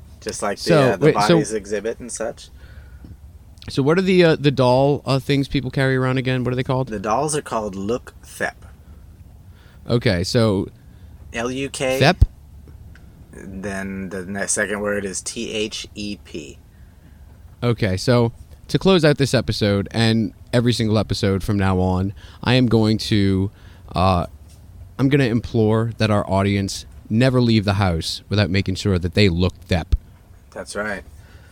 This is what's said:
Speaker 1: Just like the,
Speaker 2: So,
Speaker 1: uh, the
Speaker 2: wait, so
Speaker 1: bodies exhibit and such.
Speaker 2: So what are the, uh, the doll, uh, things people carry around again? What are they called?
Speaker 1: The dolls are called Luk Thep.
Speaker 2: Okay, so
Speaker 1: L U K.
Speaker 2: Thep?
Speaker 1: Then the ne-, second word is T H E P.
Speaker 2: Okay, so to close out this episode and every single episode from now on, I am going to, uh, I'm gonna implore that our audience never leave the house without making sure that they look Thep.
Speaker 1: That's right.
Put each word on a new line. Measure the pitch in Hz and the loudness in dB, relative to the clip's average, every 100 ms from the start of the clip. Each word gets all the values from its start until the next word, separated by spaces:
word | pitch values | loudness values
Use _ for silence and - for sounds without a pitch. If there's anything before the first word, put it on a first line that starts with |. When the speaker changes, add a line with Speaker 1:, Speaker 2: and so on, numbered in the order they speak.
| - - | -18 -14
Speaker 1:
Just | - 101 | -12 -6
like | 107 - | -6 -4
the, | |
Speaker 2:
So, | - 160 131 | 2 4 4
Speaker 1:
uh, | 98 | 4
the | 147 | 4
Speaker 2:
wait, | 117 | 4
so | - 170 | 4 4
Speaker 1:
bodies | - | 2
exhibit | 110 95 104 107 117 | -4 -4 -6 -4 -8
and | 123 | -10
such. | - 113 - - - - - - - - - - - - - - | -8 -8 -10 -16 -20 -20 -20 -20 -20 -20 -20 -20 -20 -20 -20 -6
Speaker 2:
So | - | -2
what | 135 175 | 2 2
are | |
the, | 190 185 | 4 4
uh, | 170 156 | 4 4
the | 143 | 2
doll, | 131 127 123 139 143 - | 2 4 4 2 0 0
uh, | 131 | -2
things | - 143 135 | 0 -2 -2
people | 147 131 | -4 -4
carry | 143 131 131 | -2 0 0
around | 127 131 | 0 -2
again? | 127 127 | -2 -2
What | 123 | -2
are | 127 | -4
they | |
called? | 131 131 131 | -2 -2 -4
Speaker 1:
The | 107 | -4
dolls | 104 113 156 | -2 0 0
are | 147 | -4
called | - 113 104 | -4 -4 -4
Luk | 95 98 123 - - | -6 -4 -4 -6 -20
Thep. | - - 92 - - - - - - - - - - - - - - | -18 -8 -8 -8 -18 -20 -20 -20 -20 -20 -20 -20 -20 -20 -20 -16 -4
Speaker 2:
Okay, | 123 120 90 | -2 0 0
so | 87 127 113 95 90 - - - - - - | 0 2 2 2 -2 -10 -20 -20 -20 -20 -12
Speaker 1:
L | 117 123 | -8 -6
U | 127 139 | -6 -8
K. | - 135 131 | -4 -2 2
Speaker 2:
Thep? | 165 185 - - - - - - - - - - - - | 2 4 2 0 -20 -20 -20 -20 -20 -20 -20 -20 -20 -18
Speaker 1:
Then | - 95 98 98 98 95 95 | -14 -10 -8 -6 -6 -8 -8
the | 95 | -8
ne-, | 90 98 90 | -8 -6 -4
second | - 101 104 | -2 -2 -2
word | 104 101 | -2 -2
is | 98 92 | -4 -8
T | - - 110 | -8 -8 -6
H | 110 107 - - | -4 -6 -6 -12
E | - 104 101 | -10 -10 -10
P. | - 85 73 - - - - - - - - - - - | -12 -14 -14 -18 -20 -20 -20 -20 -20 -20 -20 -20 -20 -6
Speaker 2:
Okay, | 120 117 107 95 | -2 0 -2 0
so | - 123 117 - - - - | 2 2 2 -2 -16 -20 -4
to | 147 | 0
close | 185 185 | 4 4
out | 151 143 | 4 4
this | 135 | 2
episode | 127 107 107 104 101 98 | 0 0 0 2 2 0
and | - 113 113 107 - - | 0 2 2 0 -6 -2
every | 120 120 | 0 2
single | 113 110 110 | 2 2 0
episode | 98 - 101 98 | 0 0 0 0
from | - 104 | 0 0
now | 95 92 | 2 2
on, | 92 92 95 - - - | 2 0 -2 -6 -14 -6
I | - | 0
am | 127 127 | 2 4
going | 113 107 110 | 4 4 0
to, | - 107 98 95 98 - - - - | 0 2 2 2 0 -6 -20 -20 -8
uh, | - 92 90 - - - - - - - - | -2 2 0 -2 -10 -20 -20 -20 -20 -14 -2
I'm | 135 | 2
gonna | 143 | 2
implore | 131 117 - 117 107 110 113 110 | 2 0 -2 0 2 2 -2 -2
that | 110 | 0
our | 104 - | 0 0
audience | 95 101 101 98 - - - - | 0 2 0 -2 -6 -14 -18 -4
never | 110 131 127 | 2 4 4
leave | 120 113 | 4 4
the | 98 | 2
house | 95 98 82 - - - | 2 0 0 -4 -10 -2
without | 101 98 | 0 2
making | 98 95 92 | 0 -2 -2
sure | 107 92 | 0 0
that | 87 | 0
they | 90 101 | 2 2
look | 85 90 - | 2 0 -2
Thep. | - 92 - - - - - - - | -4 -4 0 -2 -2 -20 -20 -20 -18
Speaker 1:
That's | 107 92 104 | -14 -10 -8
right. | 107 95 - - - - - | -6 -8 -12 -20 -20 -20 -20